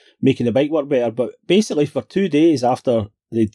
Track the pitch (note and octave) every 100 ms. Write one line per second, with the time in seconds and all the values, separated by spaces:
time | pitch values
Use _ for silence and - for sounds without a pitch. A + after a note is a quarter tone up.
0 | _ _ C3 A#2 A#2+ A#2+ D3 D#3 C#3 C3+
1 | A#2 A2+ A#2+ - - F#3 - D3 D3 C3+
2 | - F#3 G3 D3 E3 C#3+ A#2+ B2 - A2+
3 | G#2 _ _ A2+ G#2+